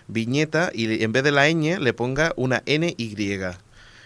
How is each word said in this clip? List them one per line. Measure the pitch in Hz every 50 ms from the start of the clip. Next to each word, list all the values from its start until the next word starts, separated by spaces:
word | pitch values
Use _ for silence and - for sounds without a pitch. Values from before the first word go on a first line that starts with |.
| - -
viñeta | 104 113 113 117 131 147 156 151 160 156 180 - -
y | - 113 110 110 - 110
en | 110 110
vez | 131 135
de | 147
la | 143 143 143
ñ | 156 165 165 151 156 180 -
le | - 117 113
ponga | - 120 127 131 143 156 165 -
una | - 127 131 123 107 -
N | 143 143 156 170 175 -
Y. | - 117 107 104 104 104 98 101 95 95 92 90 - - - - - - - - - -